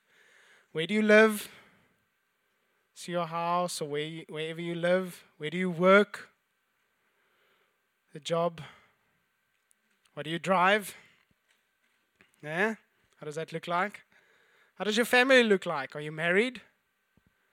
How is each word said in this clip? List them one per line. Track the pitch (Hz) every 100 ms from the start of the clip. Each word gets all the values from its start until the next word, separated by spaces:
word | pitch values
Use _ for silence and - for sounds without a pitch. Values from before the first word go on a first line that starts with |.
| _ _ _ _ _ _ _
Where | 156 165
do |
you | 214
live? | 214 214 220 208 - - - _ _ _ _ _ _ _ _ _ _ _ _ -
Is | -
your | 175 165
house | 165 170 175 180 -
or | 151
where | 147
you, | 156 165 -
wherever | 156 160 165
you | 170
live? | 170 175 185 185 - - _
Where | 151
do | 175
you | 185
work? | 165 180 202 202 - - _ _ _ _ _ _ _ _ _ _ _ _ _ _ _ _ _ _
The | 160
job? | 143 165 170 165 139 - _ _ _ _ _ _ _ _ _ _ _ _ _
What | -
do | 147
you | 165
drive? | 160 190 185 214 185 - - _ _ _ _ _ _ _ _ _ _ _ _ _
Yeah? | 147 165 214 214 _ _ _ _
How | 151
does | 151
that | 160
look | 165 175
like? | 175 202 - _ _ _ _ _ _ _ _
How | 190
does | 214
your | 233
family | 247 254 254
look | 233 196 175
like? | 151 131
Are | 151
you | 151
married? | 156 170 185 254 254 - _ _ _ _ _ _ _ _